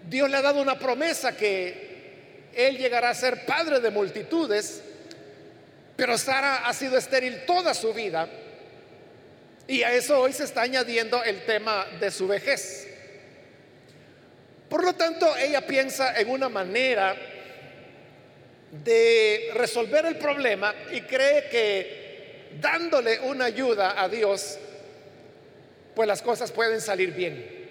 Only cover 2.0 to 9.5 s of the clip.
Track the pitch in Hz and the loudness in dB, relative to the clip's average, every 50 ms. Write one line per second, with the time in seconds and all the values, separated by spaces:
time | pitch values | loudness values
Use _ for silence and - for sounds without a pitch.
2 | - - - - - - - - - - - 240 247 269 269 247 262 247 240 240 | -18 -20 -20 -20 -20 -20 -20 -20 -20 -10 -2 2 2 2 2 2 -2 0 2 2
3 | 240 240 226 - 247 254 247 - - - 262 311 339 320 294 254 233 220 202 208 | 2 2 0 0 0 -2 -2 -2 -2 -2 0 0 2 2 2 2 2 2 2 0
4 | 202 180 - 214 170 - 320 339 320 233 208 208 208 - - - - - - - | -2 -2 -4 -8 -6 -2 0 0 0 2 0 0 0 -4 -12 -14 -16 -18 -18 -18
5 | - - - - - - - - - - - - - - - - - - - - | -18 -18 -18 -18 -20 -20 -20 -20 -20 -20 -20 -20 -20 -20 -20 -20 -20 -14 -4 -2
6 | 254 240 240 - - 269 262 269 269 285 269 254 233 240 247 - 269 262 254 254 | 0 2 2 0 2 0 0 2 2 2 0 2 0 -2 -2 -2 -2 2 2 2
7 | - - 277 262 254 254 240 - - - 349 359 359 320 254 - 220 226 214 226 | 2 4 2 2 2 0 -6 -6 0 2 2 2 4 2 0 0 -2 -2 -2 -2
8 | 220 196 160 160 165 165 - - - - - - - - - - - - - - | -4 -2 -2 -2 -2 -4 -8 -16 -18 -18 -20 -20 -20 -20 -20 -20 -20 -20 -20 -20
9 | - - - - - - - - - - | -20 -20 -20 -20 -20 -20 -20 -20 -20 -20